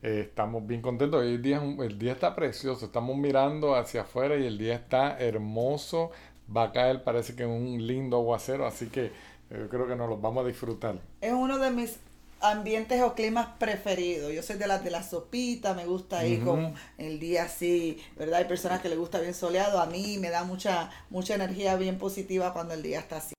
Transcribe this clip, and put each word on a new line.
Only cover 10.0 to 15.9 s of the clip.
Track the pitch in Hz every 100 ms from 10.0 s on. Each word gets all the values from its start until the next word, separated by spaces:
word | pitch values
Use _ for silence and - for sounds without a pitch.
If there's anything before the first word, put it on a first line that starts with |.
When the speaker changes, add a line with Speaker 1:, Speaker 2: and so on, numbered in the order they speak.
| 117
Speaker 1:
los | 107
vamos | 110 120
a | 127
disfrutar. | 117 117 113 113 95 87 -
Speaker 2:
Es | 214
uno | 247 262 269
de | 262
mis | 240 233 - - - - -
ambientes | 208 208 214 220 226 247
o | 247
climas | 240 220 226 233 -
preferidos. | 226 202 202 180 180 170 147
Yo | 156
soy | 160 202
de | 202
las | 196
de | 180
la | 170
sopita, | 185 247 247 240 247 240 202
me | 185
gusta | 175